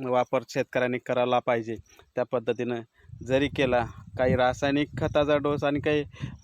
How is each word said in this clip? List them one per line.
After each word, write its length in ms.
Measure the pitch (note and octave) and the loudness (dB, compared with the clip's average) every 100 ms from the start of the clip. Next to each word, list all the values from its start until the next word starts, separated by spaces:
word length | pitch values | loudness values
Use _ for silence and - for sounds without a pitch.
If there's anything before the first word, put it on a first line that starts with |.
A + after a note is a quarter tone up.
| B2+ | 0
वापर 340 | B2 B2 C3 A#2 | 0 2 -2 -2
शेतकऱ्यांनी 480 | C#3 A#2+ C3 B2 B2 | -4 -2 0 0 0
करायला 420 | - B2 B2 B2 | -2 0 2 2
पाहिजे, 360 | - A#2+ A2+ G#2+ - - - - | 2 0 -2 -10 -12 -20 -8 -6
त्या 80 | |
पद्धतीनं 580 | A#2+ B2 A2+ A2+ A#2+ A#2 A2+ _ - - - | -2 -2 -2 -2 -4 -6 -10 _ -20 -14 0
जरी 200 | C3+ C#3+ | 2 2
केला, 380 | - C3 B2 - - - - | 0 2 2 0 -6 -12 0
काही 180 | B2+ B2+ | 2 4
रासायनिक 540 | B2 B2+ C#3+ C#3+ D3 - | 2 2 0 0 -2 -2
खताचा 400 | D#3 D3+ D3 D3 | 0 2 2 2
डोस 260 | C#3+ D3 | 2 0
आणि 160 | C#3+ C#3+ | 0 0
काही, 240 | D#3 D3+ C#3+ - - - | 0 0 -2 -8 -12 -6